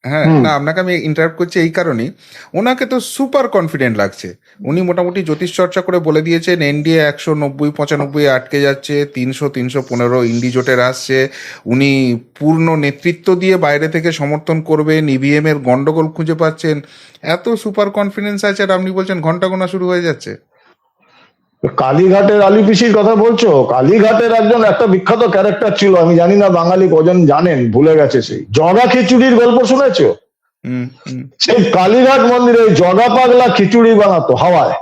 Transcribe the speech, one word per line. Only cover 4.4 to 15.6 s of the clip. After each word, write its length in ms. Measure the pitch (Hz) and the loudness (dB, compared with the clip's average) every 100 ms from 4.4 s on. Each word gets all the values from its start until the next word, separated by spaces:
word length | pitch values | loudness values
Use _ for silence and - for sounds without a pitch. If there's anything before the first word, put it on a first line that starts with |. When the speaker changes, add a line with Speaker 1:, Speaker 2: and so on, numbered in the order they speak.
| _ _ | _ _
Speaker 1:
উনি 160 | - 165 | -6 -4
মোটামুটি 420 | 180 175 175 185 | -2 -2 -4 -4
জ্যোতিষ 320 | 160 151 175 | -6 -6 -4
চর্চা 260 | - 180 185 | -2 -2 -2
করে 180 | 185 180 | -2 -2
বলে 220 | 160 156 | 0 -2
দিয়েছেন, 400 | 160 165 165 175 | 0 -2 0 -2
এনডিএ 380 | 143 147 151 160 | -2 -2 0 0
একশো 360 | 147 143 - | 0 -4 -6
নব্বই 360 | 151 147 139 147 | -4 -4 -4 -6
পঁচানব্বই 560 | 147 143 147 143 147 147 | -4 -4 -4 -4 -2 0
আটকে 340 | 127 127 143 | 0 -2 -2
যাচ্ছে, 440 | 143 139 - 143 | -2 -2 -4 -4
তিনশো, 440 | 143 135 127 127 143 | -4 -6 -8 -6 -6
তিনশো 320 | 131 123 135 | -6 -6 -6
পনেরো 420 | 131 120 120 127 | -6 -4 0 0
ইন্ডি 280 | 120 117 123 | 0 -2 -2
জোটের 280 | 127 123 127 | -2 0 0
আসছে, 500 | 123 123 - 131 135 - - - | 0 -4 -4 -2 -2 -6 -20 -16
উনি 540 | - 123 139 135 127 117 - - | -4 0 0 0 0 -4 -8 -4
পূর্ণ 360 | 147 160 165 | -2 0 0
নেতৃত্ব 600 | 160 143 139 175 170 - | 0 -4 -4 -6 -4 -2
দিয়ে 220 | 185 190 185 | 0 0 0
বাইরে 300 | 151 147 156 | 0 -2 -2
থেকে 240 | 165 170 | -2 -4
সমর্থন 500 | 160 143 151 165 160 | -4 -6 -6 -4 -6
করবেন, 480 | 160 156 151 156 151 | -2 -2 0 0 0
ইভিএম 380 | 131 139 147 156 | -2 0 0 0
এর 100 | |
গন্ডগোল 500 | 147 | -2